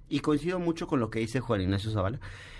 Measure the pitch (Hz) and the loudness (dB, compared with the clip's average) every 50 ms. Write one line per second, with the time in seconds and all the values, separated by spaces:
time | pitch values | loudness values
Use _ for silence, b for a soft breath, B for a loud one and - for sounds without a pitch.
0 | - - - 139 - 151 151 143 147 175 185 180 175 170 165 165 175 165 160 135 | -8 -4 -2 0 4 4 4 4 2 0 0 0 0 0 0 0 -2 0 2 2
1 | 113 104 107 113 113 110 - 131 117 - 117 98 92 92 98 98 95 110 107 107 | 2 0 0 -2 -2 0 -2 -2 0 2 0 2 2 2 2 2 0 0 0 0
2 | 92 98 123 147 B B B B B B B | 0 0 -2 -4 B B B B B B B